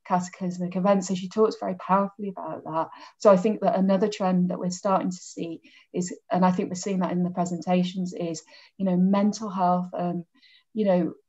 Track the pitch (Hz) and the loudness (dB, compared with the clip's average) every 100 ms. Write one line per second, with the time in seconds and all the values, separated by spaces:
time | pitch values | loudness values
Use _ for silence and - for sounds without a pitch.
0 | - 180 180 - 185 180 180 185 196 196 | -2 -2 -2 -6 -6 -4 -4 0 2 2
1 | 185 185 190 220 220 - 196 180 - 196 | 2 -4 -2 2 2 2 -6 -6 2 2
2 | 196 - 202 185 160 175 165 160 170 - | 2 -4 -10 -8 -10 -10 -6 -4 -4 -8
3 | - _ 214 185 214 208 190 190 190 190 | -20 _ 6 8 4 2 2 2 2 4
4 | 208 - 185 180 180 - 180 180 202 190 | 2 0 0 2 2 0 -4 -4 0 0
5 | 185 180 - - 233 160 - - _ 180 | 0 -6 -12 -10 -10 -10 -16 -20 _ -6
6 | 180 - - 180 180 180 - 185 208 185 | -6 -10 -4 2 2 2 -2 -6 -4 -2
7 | 175 180 180 180 175 175 180 180 180 190 | -2 0 -2 -2 -4 -4 0 0 0 -4
8 | 180 - 170 160 - - - - 190 180 | -6 -6 -6 -6 -12 -20 -20 -6 0 2
9 | 190 196 208 208 220 185 180 180 180 - | 2 4 2 0 -6 0 2 0 -2 -6
10 | 175 175 - _ _ _ _ 214 202 180 | -6 -6 -10 _ _ _ _ -2 2 2
11 | 160 - | 2 -6